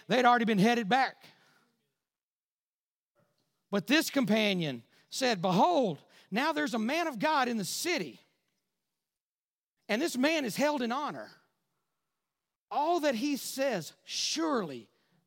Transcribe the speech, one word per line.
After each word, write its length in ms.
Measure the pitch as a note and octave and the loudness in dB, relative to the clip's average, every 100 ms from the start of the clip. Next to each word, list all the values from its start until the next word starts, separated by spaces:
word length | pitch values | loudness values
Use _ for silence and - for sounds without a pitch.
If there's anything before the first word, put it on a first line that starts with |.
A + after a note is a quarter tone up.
| - | -2
they'd 180 | A#3+ B3 | 4 6
already 180 | A#3+ | 6
been 140 | A3+ G#3 | 4 4
headed 320 | A3 A#3+ G3 | 4 4 2
back. 340 | B3+ A#3+ - - _ _ _ _ _ _ _ _ _ _ _ _ _ _ _ _ _ _ _ _ _ _ _ _ | 2 0 -6 -20 _ _ _ _ _ _ _ _ _ _ _ _ _ _ _ _ _ _ _ _ _ _ _ _
But 160 | G3 - | -4 2
this 240 | D4+ - | 2 2
companion 720 | C#4 G3+ G#3+ G#3 F#3+ D#3 A#2+ - _ _ | 0 2 2 2 0 -2 -6 -12 _ _
said, 320 | - B3+ G#3 | -4 -2 0
"Behold, 600 | F#3+ F3+ D#4+ E4 G#3+ C#3+ _ - - | 2 4 4 4 0 -2 _ -20 -6
now 220 | G3 D4+ | -2 -2
there's 220 | D4+ C#4+ | -2 -2
a 40 | A3+ | -2
man 280 | A3 D#4+ E4 | -2 -2 -4
of 120 | A#3 | -2
God 300 | D4+ D4+ B3 | 0 0 0
in 80 | A3+ | -2
the 80 | |
city, 560 | F3+ - E4 D#4 E3+ - _ _ _ _ _ _ _ _ _ _ _ _ _ _ _ _ - | -6 -4 -2 -4 -4 -12 _ _ _ _ _ _ _ _ _ _ _ _ _ _ _ _ -4
and 140 | G#3+ | -2
this 160 | D#4+ B3 | -2 0
man 260 | C#4+ D#4+ | 0 0
is 120 | B3+ F3+ | -2 0
held 260 | C#4+ D4+ | 0 0
in 100 | A#3 | -2
honor. 380 | A3+ C4+ C3+ G#2+ - _ _ _ _ _ _ _ _ _ _ _ _ - | -4 -6 -8 -14 -20 _ _ _ _ _ _ _ _ _ _ _ _ -6
All 300 | A3 D4+ F4 | -2 0 2
that 140 | D4 | 0
he 220 | A3+ D4 C#4 | 0 -2 -4
says 580 | - C4+ C4+ G3 D3+ - | -6 -4 -2 -2 -6 -14
surely 840 | - - - - E4 B3+ E3+ B2 G#2+ _ _ _ | -10 -6 -4 -2 -2 -2 -4 -8 -16 _ _ _